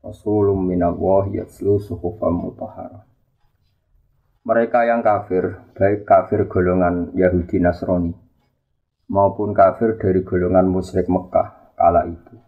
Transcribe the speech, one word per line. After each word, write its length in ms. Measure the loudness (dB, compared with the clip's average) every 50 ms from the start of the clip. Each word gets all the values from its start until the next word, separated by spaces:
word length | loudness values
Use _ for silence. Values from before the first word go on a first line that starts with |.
| -16
Rasulun 560 | -18 -18 -10 _ -2 0 2 2 2 0 0
minallahi 800 | -2 -2 -2 0 0 -2 -2 -2 0 2 2 2 0 -2 -6 -8
yatslu 400 | -10 -12 -14 -6 -2 0 0 0
suhufan 500 | -2 -6 -12 -8 -8 -8 -6 -4 -4 -2 -2
mutahharah." 720 | -4 -6 -10 -12 -12 -14 -14 -14 -16 -18 -18 -18 -20 _ _ _ _ _ _ _ _ _ _ _ _ _ _ _ _ _ _ _ _ _ _ _ _ _ _ _ _ _
Mereka 400 | -2 0 0 0 2 2 0 2
yang 160 | 2 0 2
kafir, 720 | 2 2 0 0 -2 -2 -2 -2 -2 -2 -6 -10 -20 _ _
baik 320 | 0 0 0 0 -2 2
kafir 400 | 4 4 4 4 2 -2 -2 -2
golongan 720 | 0 0 0 2 2 2 2 2 0 0 -2 -4 -4 -2
Yahudi 400 | 0 2 2 2 0 -2 -2 -2
Nasrani 560 | 0 2 0 0 -2 -4 -2 -2 -2 -2 -4 -6 -8 _ _ _ _ _ _ _ _ _ _ _ _ _ _ _ _ _ _
maupun 480 | 0 2 2 2 0 -2 -6 -2 2
kafir 400 | 4 4 4 4 0 -2 -2 -2
dari 240 | -2 -2 0 0 0
golongan 480 | 0 -2 -2 -2 0 2 4 4 4 4
musyrik 400 | 0 -2 -4 -2 -4 -4 0 0
Mekah 640 | -2 -2 -2 0 -2 -2 -2 -2 -8 -20 _ _ _
kala 320 | 2 2 4 4 2 0
itu 320 | -2 -10 -14 -18 -20 -20 -20 _